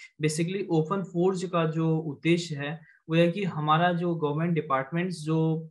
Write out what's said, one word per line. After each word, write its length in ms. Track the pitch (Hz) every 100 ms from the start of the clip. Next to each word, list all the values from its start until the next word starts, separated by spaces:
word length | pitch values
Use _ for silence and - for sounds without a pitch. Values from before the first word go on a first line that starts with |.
| - -
Basically, 460 | 151 156 170 196 190
ओपन 340 | 165 156 196
फोर्ज 400 | - 170 180 185
का 220 | 180 175 160
जो 320 | 156 160 160
उद्देश्य 580 | 160 139 160 170 170 143
है, 260 | 143 160 - _ -
वो 60 | 160
है 160 | 170
कि 120 | 175
हमारा 500 | 196 151 151 156 175
जो 220 | 175 175 165
गवर्नमेंट 380 | 147 147 170
डिपार्टमेंट्स 680 | 160 - 135 135 165 185 165
जो, 380 | 151 160 160 160 160